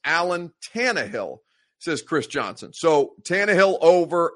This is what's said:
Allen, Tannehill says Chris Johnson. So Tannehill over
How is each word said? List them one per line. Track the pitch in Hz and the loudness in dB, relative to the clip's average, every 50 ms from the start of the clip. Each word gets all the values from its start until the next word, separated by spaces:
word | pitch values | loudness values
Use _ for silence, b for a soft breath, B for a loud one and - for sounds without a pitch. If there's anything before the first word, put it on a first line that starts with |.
| - | -4
Allen, | 143 160 170 175 180 175 175 175 160 _ _ - - - | -2 0 0 0 -2 -4 -6 -8 -12 _ _ -20 -14 -8
Tannehill | 233 247 254 214 156 110 98 110 113 95 73 62 - _ _ _ _ _ _ _ _ | -4 -4 -2 -2 -4 -6 -6 -8 -8 -8 -8 -12 -16 _ _ _ _ _ _ _ _
says | - 170 147 - | -8 -6 -6 -6
Chris | - - 160 139 - | -6 -4 -4 -4 -4
Johnson. | - - 139 110 95 - - 101 - - | -4 -6 -6 -6 -6 -10 -14 -18 -20 -14
So | - 165 165 151 143 131 - - - - | 0 2 2 4 4 2 0 -6 -18 -6
Tannehill | - 180 196 202 208 190 180 196 196 175 - | -4 -2 -2 0 2 4 4 4 2 2 4
over | 156 170 180 180 170 147 170 175 170 - - | 6 6 6 6 4 0 0 -2 -2 -2 0